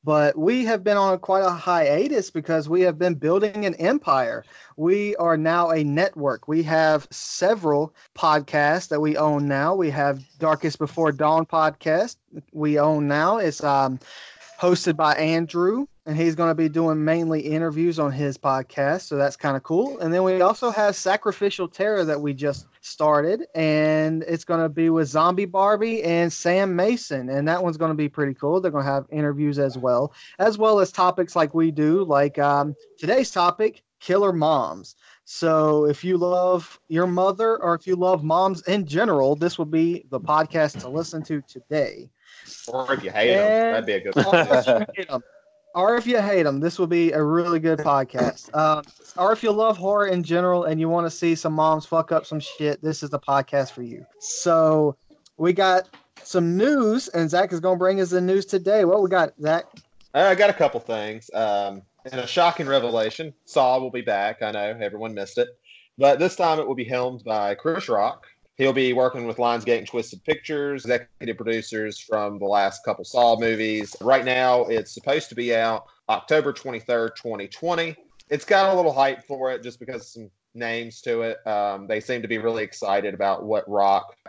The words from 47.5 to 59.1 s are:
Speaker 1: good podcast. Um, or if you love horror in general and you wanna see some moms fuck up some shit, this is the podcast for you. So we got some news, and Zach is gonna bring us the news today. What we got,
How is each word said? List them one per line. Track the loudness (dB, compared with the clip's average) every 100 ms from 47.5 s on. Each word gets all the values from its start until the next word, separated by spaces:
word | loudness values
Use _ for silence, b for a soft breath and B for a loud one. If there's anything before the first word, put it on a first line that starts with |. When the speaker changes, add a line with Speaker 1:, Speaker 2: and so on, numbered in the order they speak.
| 0
Speaker 1:
good | 0 0
podcast. | 2 0 0 -2 -2 -4 -6 0
Um, | 2 0 -4 _ -14 0
or | 2
if | 2
you | 0
love | 2 2 0
horror | 0 0 2
in | 0
general | 0 0 2 2 0
and | 0
you | 0
wanna | 0 -2
see | -2 0
some | 0 -2
moms | 2 2 2 0
fuck | -2 0
up | -2 -2
some | -10
shit, | -10 -4 -4 -2
this | -4 -6
is | -6
the | -6
podcast | 0 0 0 -2 -2
for | -8
you. | -14 -14 -18 _
So | -12 -4 2 4 4 4 2 -2 _ -20 _ -2
we | 0
got | 2 4 2 0 -20 _ -20
some | -4 0 0 2
news, | 2 2 2 0 -2
and | -2 0
Zach | 0 0
is | 0
gonna | 0 2
bring | 2 0
us | 0
the | 0
news | 2 0 0
today. | -2 2 2 4
What | 4
we |
got, | 2